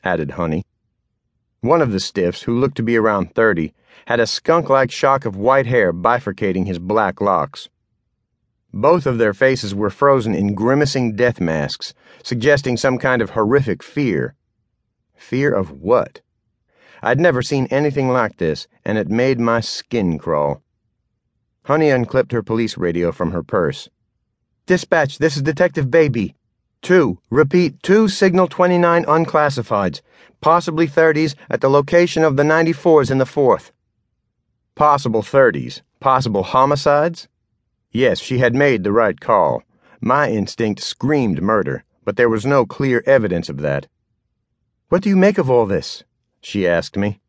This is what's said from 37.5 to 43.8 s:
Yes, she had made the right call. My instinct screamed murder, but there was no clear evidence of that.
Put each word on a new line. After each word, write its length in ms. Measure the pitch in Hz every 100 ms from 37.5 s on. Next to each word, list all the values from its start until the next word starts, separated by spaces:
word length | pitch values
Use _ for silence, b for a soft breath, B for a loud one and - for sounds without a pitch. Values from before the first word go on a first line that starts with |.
| _ _ _ _
Yes, 260 | 113 127 92
she 180 | - 123
had 160 | 123
made 300 | 123 143 117
the 80 | 95
right 280 | 104 110 78
call. 420 | - 107 80 58 _ b b b
My 300 | 107 135 139
instinct 500 | 107 95 - 110 101
screamed 600 | - - 127 147 117 76
murder, 420 | 95 110 90 67 _ _
but 120 | - 101
there 140 | 120
was 160 | 110 127
no 180 | 143
clear 380 | 110 - 139 120 127
evidence 440 | 135 107 87 82
of 80 | 69
that. 280 | 73 69